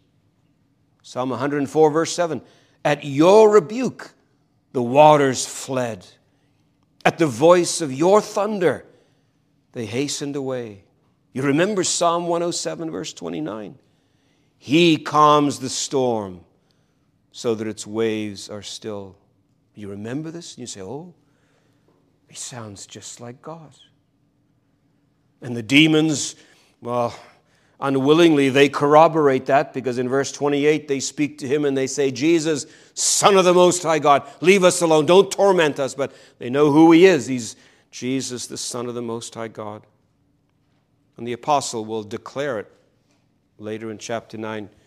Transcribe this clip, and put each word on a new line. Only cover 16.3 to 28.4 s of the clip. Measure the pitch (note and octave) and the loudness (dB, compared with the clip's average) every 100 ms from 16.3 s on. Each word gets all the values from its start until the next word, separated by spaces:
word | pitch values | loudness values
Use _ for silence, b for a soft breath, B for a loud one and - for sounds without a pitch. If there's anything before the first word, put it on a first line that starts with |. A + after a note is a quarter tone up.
| F2+ F#2 _ _ _ _ _ _ _ _ | -14 _ _ _ _ _ _ _ _ _
so | - B2 | -10 -4
that | A2 A2 | -4 -6
its | G2+ G#2 | -10 -10
waves | G#2+ A2+ G#2+ G#2+ F#2+ - | -4 -4 -4 -8 -12 -16
are | G#2 | -16
still." | F#2+ - A2 G2+ G2 F#2 _ _ _ _ _ - | -16 -16 -14 -14 -14 -20 _ _ _ _ _ -18
You | G2+ | -14
remember | G2+ A2 C3+ D#3+ | -12 -10 -10 -10
this? | E3+ E3+ - | -14 -18 -18
And | |
you | A#2+ | -18
say, | G#2 | -16
"Oh, | F#2+ C3+ F3 _ _ _ _ _ _ _ _ _ _ _ _ | -14 -14 -16 _ _ _ _ _ _ _ _ _ _ _ _
he | - | -18
sounds | - B2 A2 G2 - | -16 -14 -16 -18 -20
just | - - - | -20 -20 -18
like | A#2+ B2+ | -18 -18
God." | D#3+ E3 C#3+ _ _ _ _ _ _ _ _ _ _ _ _ _ _ _ _ _ | -18 -20 -20 _ _ _ _ _ _ _ _ _ _ _ _ _ _ _ _ _
And | B2+ A#2+ | -12 -10
the | |
demons, | G#2+ C#3 D#3+ D#3 D#3 C#3 - - b b b b | 2 4 6 4 2 -2 -6 -12 b b b b
well, | A#2+ A#2+ A#2+ - B B B B B B | -8 -4 -4 -6 B B B B B B
unwillingly, | C#3 C3+ C3 D#3+ E3+ D3 | -4 0 2 4 4 4